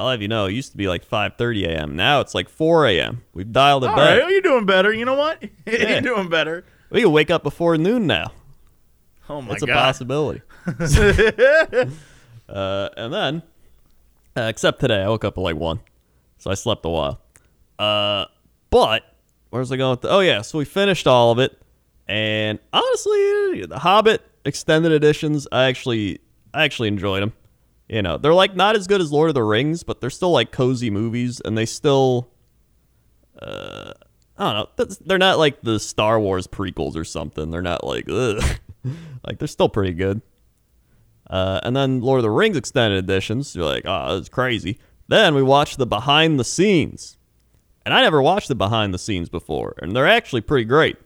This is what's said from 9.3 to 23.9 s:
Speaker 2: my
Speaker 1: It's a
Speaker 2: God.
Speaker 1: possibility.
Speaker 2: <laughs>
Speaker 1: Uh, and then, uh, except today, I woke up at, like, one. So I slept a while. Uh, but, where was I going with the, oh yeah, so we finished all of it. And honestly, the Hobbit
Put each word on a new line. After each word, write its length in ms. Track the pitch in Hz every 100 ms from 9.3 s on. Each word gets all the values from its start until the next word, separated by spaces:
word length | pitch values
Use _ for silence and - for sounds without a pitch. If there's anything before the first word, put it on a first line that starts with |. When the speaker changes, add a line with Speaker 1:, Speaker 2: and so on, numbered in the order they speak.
| 147
Speaker 2:
my 120 | 123
Speaker 1:
It's 100 | 101
a 40 | 139
Speaker 2:
God. 80 | 143
Speaker 1:
possibility. 600 | 131 131 123 143 143 - - - -
Speaker 2:
<laughs> 1300 | 139 165 147 208 190 220 214 254 311 311 233 131 156 - - _ 117 -
Speaker 1:
Uh, 400 | 98 95 98 98 -
and 160 | 117
then, 300 | 180 170 160 160 _ _ _ _ _ _ _ _ -
uh, 60 |
except 400 | 113 113 175 -
today, 200 | 131 104
I 40 | 95
woke 160 | 110
up 140 | 104 92
at, 40 |
like, 140 | 92 78
one. 240 | 82 80 - _ _ _ _ _
So 140 | -
I 40 | 98
slept 280 | - 101 82
a 40 |
while. 320 | 82 71 - _ _ _ _ _ -
Uh, 460 | 104 104 104 101 - _ _ _ _
but, 340 | 233 170 110 - _ _ _ _
where 80 | 120
was 100 | 127
I 60 | 131
going 140 | 131
with 100 | 123
the, 80 | -
oh 100 | 190
yeah, 220 | 185 110
so 160 | 107 160
we 80 | 139
finished 420 | - 202 180 -
all 240 | 127 117
of 80 | 117
it. 180 | 131 - _ _ _ _ -
And 500 | 101 107 107 107 107 _
honestly, 920 | - 508 494 403 415 403 415 403 359 87
the 140 | 82
Hobbit 420 | 175